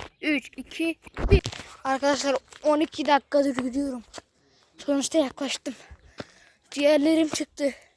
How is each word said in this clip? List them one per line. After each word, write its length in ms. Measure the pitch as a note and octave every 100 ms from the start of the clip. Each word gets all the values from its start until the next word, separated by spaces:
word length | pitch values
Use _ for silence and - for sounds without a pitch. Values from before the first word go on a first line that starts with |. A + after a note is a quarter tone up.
| - _
üç, 300 | C#4+ D4 - -
iki, 420 | - - E4 D#4+ - - -
bir. 120 | F4+ - - - -
Arkadaşlar 520 | C4+ C4+ C#4 C#4 C#4+ C4 - -
on 180 | D4+ D4+
iki 260 | D#4+ - D4+
dakikadır 580 | C#4+ - C#4+ C#4 B3+
yürüyorum. 400 | B3+ B3 C#4 B3+ - - - _ _ _ _ -
Sonuçta 400 | - C#4 C4+ D#4+
yaklaştım. 560 | C4+ - C#4 - - - - - _ - - _ _ _ -
Ciğerlerim 580 | C#4 C#4+ D4+ D4 D#4+ D#4+
çıktı. 460 | - D4 - C#4+ - _